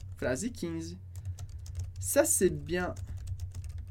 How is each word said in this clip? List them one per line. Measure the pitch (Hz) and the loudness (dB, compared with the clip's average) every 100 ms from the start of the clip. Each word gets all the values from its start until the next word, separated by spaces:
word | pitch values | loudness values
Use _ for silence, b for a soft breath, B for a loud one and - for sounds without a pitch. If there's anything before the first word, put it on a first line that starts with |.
| - - | -4 -2
frase | 131 131 233 | 0 0 0
quinze. | - 170 165 165 180 - - - - - - - - - - | -2 -2 -2 -4 -8 -10 -8 -6 -6 -6 -8 -8 -6 -6 -4
"Ça | - 269 | 2 6
s'est | 311 - 185 | 8 8 6
bien | 151 143 175 180 - - - - - - - - - - | 4 0 0 0 -2 -6 -6 -4 -4 -6 -6 -8 -8 -8